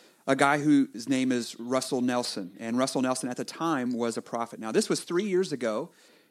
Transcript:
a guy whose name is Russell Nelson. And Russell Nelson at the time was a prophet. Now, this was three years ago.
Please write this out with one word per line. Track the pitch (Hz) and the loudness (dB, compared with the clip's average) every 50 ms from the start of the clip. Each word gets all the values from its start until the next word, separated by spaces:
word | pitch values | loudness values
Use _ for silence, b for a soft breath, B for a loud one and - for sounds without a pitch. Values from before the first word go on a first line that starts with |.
| b b b b b | b b b b b
a | - 135 | 0 4
guy | 135 143 139 147 147 | 4 6 4 4 4
whose | 143 151 147 139 135 - - 113 113 127 | 4 6 6 6 4 2 -2 -8 -2 0
name | 135 131 131 127 | 0 2 2 2
is | 127 123 117 - - - | 0 0 -2 -4 -10 -10
Russell | 117 123 131 131 127 - 143 123 | -4 -2 0 0 0 0 -2 0
Nelson. | 123 127 123 123 120 - - 110 95 87 - - | 0 2 0 0 -2 -2 -6 -8 -8 -10 -10 -10
And | 113 113 117 | -6 -2 0
Russell | 123 131 135 - 147 | 0 2 2 2 0
Nelson | 127 127 127 - - 123 | 0 0 0 -2 -4 -6
at | 123 - | -6 -6
the | 120 | -8
time | - - - 160 165 156 131 123 123 | -8 -6 -4 -2 -2 0 0 -2 -2
was | 123 113 117 117 110 120 | -2 -2 -2 -2 -2 -4
a | |
prophet. | - - - 117 117 - - 110 | -8 -6 -6 -6 -6 -6 -8 -10
Now, | 107 110 | -6 0
this | 123 190 226 - | 0 0 2 2
was | 175 - - | -2 -4 -2
three | - 170 175 214 | -2 -2 -2 0
years | 208 180 180 190 160 | 2 2 2 2 0
ago. | 147 120 120 113 107 113 156 175 b b b b b b b b | -2 -2 -2 -2 -2 -2 -6 -8 b b b b b b b b